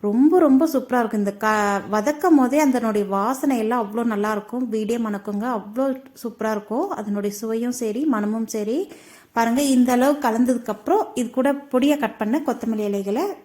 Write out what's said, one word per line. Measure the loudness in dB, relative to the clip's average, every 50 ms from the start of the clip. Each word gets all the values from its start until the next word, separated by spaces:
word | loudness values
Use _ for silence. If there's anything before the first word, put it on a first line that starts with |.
ரொம்ப, | -2 0 2 4 6 6 6 6
ரொம்ப | 6 6 6 6 4 4 0
சூப்பரா | -2 -2 0 0 0
இருக்கும். | 0 0 -2 -2
இந்த | -2 -2
க-, | -4 -2 0 0 2 2 2 0 0 -2 -4 -2
வதக்கும் | -4 -2 0 0 -2 0 4 4 6
போதே | 6 4 4 2 2
அதனுடைய | 2 4 2 2 0 0 0 0 -2
வாசனை | 0 0 0 0 0 -2 -2 -2 -2 -2
எல்லாம் | 0 0 0 0 -2
அவ்வளோ | -2 -4 -4 -4 -2
நல்லா | -2 -2 -2 -2 -2
இருக்கும், | -2 -4 -6 -6 -6 -6 -4 -4
வீடே | -4 -4 -2 -2 -2
மணக்குங்க, | -2 -2 -4 -4 -6 -6 -6 -6 -4 -4 -4 -4
அவ்வளோ | -6 -6 -8 -4 -2 -2 -2 -2 -6 -10 -20 _ -12 -12
சூப்பரா | -12 -8 -4 -4 -4
இருக்கும். | -4 -4 -6 -6 -4 -4 -4 -4
அதனுடைய | -6 -8 -6 -4 -4 -4 -4 -4 -6
சுவையும் | -6 -6 -4 -4 -4 -4 -4
சரி, | -4 -4 -4 -4 -4 -2 -2
மணமும் | 0 0 0 -2 -2 -2 -4 -6
சரி. | -6 -6 -6 -4 -2 -4 -4 -4 -6 -10 -20 -20 -20 -20 -20 _ _
பாருங்க, | _ 0 0 2 2 0
இந்த | 2 4 4 4 4 4
அளவு | 4 4 4 4 2 2
கலந்ததுக்கப்புறம் | 0 0 2 2 2 2 2 0 -2 -6 -8 -6 0 0 2 2 2 -2 -4
இது | -4 -4 -2
கூட | -2 0 2 2 0
பொடியா | -2 -4 -2 0 2 4 4 2 2
கட் | 0 -4 -2
பண்ண | -4 -2 0 0 0 0
கொத்தமல்லி | -2 -4 -2 -2 -4 -2 -2 -2 -2
இலைகளை | -2 -2 -2 -2 -2 -2 -2 -4 -6 -8